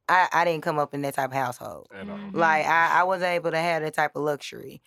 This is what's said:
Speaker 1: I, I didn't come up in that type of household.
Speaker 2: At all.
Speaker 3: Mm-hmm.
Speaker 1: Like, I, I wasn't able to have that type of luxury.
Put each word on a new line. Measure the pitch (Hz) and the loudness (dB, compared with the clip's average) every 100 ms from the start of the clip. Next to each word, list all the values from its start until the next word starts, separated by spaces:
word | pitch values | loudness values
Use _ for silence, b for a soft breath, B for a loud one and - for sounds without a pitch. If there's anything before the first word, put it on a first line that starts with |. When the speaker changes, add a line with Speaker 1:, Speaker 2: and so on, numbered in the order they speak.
| - | 2
Speaker 1:
I, | 180 175 | 2 4
I | 160 170 | 2 2
didn't | 160 | 0
come | 170 151 | -2 -2
up | 143 | -2
in | 143 | -4
that | 139 139 | -4 -4
type | 135 | -2
of | 135 | -2
household. | 123 - 110 78 - | -4 -6 -12 -14 -16
Speaker 2:
At | 190 202 | -14 -12
all. | 202 | -12
Speaker 3:
Mm-hmm. | 202 190 | -6 2
Speaker 1:
Like, | 165 156 147 | 4 4 4
I, | 165 165 156 | 4 4 4
I | |
wasn't | 185 185 180 | 2 0 0
able | 175 165 | 0 0
to | 160 | 0
have | 170 160 | 0 -2
that | 156 | -2
type | 160 151 147 | -2 -2 0
of | |
luxury. | 147 143 - 117 131 110 | -2 -2 -8 -14 -16 -18